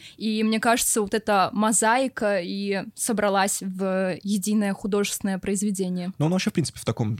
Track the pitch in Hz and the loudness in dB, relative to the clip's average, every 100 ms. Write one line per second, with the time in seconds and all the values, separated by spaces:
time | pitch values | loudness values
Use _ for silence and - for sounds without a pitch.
0 | - - 214 214 220 220 233 233 - 233 | -10 -6 -2 0 2 2 2 2 2 0
1 | 202 220 - 202 180 - 214 214 220 247 | 0 -2 2 2 2 2 2 4 4 2
2 | 269 - 214 202 180 196 202 196 214 - | 0 0 0 0 -2 -4 -2 -2 -4 -6
3 | - 214 208 196 196 - 202 185 196 190 | -2 0 2 2 2 0 -6 -4 -2 0
4 | 190 170 196 208 185 214 202 196 208 202 | 0 -2 -2 -2 0 0 0 -2 -2 0
5 | 202 - 202 190 - 196 208 196 185 180 | 0 -2 -4 -2 -2 -2 -2 -2 -2 -2
6 | 175 - 151 185 214 - 139 - - 117 | -6 0 2 2 0 0 -2 -4 -4 -2
7 | 110 107 | -2 -2